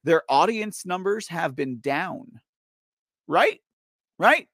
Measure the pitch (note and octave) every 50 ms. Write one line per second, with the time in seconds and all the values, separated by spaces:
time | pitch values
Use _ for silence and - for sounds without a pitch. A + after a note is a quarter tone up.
0 | _ D3 E3 D#3+ - - C3+ C#3 E3 G#3 A#3 A3 G#3+ G#3+ - - - F3+ F3+ F#3
1 | F#3 G3 G#3 A3 - - E3+ E3+ E3+ D3+ C3 C#3+ C#3+ C3+ B2+ A2+ - C#3 C#3 D3+
2 | F3+ F3+ B2+ - - - - A2+ _ _ _ _ _ _ _ _ _ _ _ _
3 | _ _ _ _ _ - D3+ F3+ C4 A4 - _ _ _ _ _ _ _ _ _
4 | _ _ _ - E3 G#3+ G3 - - _